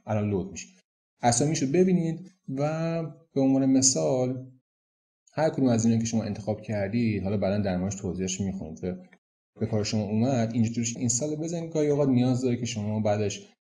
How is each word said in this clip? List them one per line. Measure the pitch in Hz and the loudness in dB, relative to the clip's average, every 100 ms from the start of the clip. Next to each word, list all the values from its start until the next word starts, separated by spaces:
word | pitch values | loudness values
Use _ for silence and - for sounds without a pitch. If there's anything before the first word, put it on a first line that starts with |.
| 110 | -4
الان | 110 104 | 0 0
لود | 98 95 | -2 -4
می‌شه، | 85 - _ _ _ _ - | -10 -16 _ _ _ _ 0
اسامیشو | 120 117 147 156 135 | 0 2 0 0 0
ببینید. | 170 185 175 160 160 - _ - | 4 4 2 0 -6 -12 _ -10
و | 135 147 160 165 165 165 - _ | -4 -2 -2 -4 -4 -6 -12 _
به | 135 | 0
عنوان | 135 135 135 | 4 4 6
مثال | 131 127 160 156 127 127 131 - - _ _ _ _ _ _ _ | 6 4 2 0 0 0 -4 -10 -20 _ _ _ _ _ _ _
هر | - 156 | -2 0
کدوم | 156 127 | 2 4
از | 113 113 | 4 4
اینا | 113 | 2
که | |
شما | 113 113 | 2 -2
انتخاب | 104 95 107 101 | -2 -6 -4 -6
کردید، | - 104 98 120 113 101 | -4 -4 0 0 2 0
حالا | 95 104 | 0 0
بعداً | 98 104 | 0 0
در | 98 90 | 0 0
موردش | 95 - | -2 -4
توضیحش | 95 87 92 - | -6 -4 -4 -2
می‌خونید | 95 95 80 - | -4 -4 -10 -8
و | 90 92 - - _ _ _ - | -8 -8 -14 -20 _ _ _ -8
به | 113 | -2
کار | 107 | -2
شما | 101 110 | 0 -2
اومد، | 104 107 127 117 113 | 0 0 2 0 0
اینجا | 120 113 | 0 0
توش | 120 117 120 | 0 -4 -2
اینستال | 120 - 151 151 | -2 0 -2 -4
بزنید. | 165 170 165 | -6 -6 -4
گاهی | 160 147 | 0 2
اوقات | 143 139 | 2 4
نیاز | 123 127 123 | 4 2 2
داره | 127 117 | 0 -2
که | 113 | -4
شما | 110 104 107 | -4 -4 -2
بعدش | 104 104 101 - - _ _ | 0 0 0 -4 -16 _ _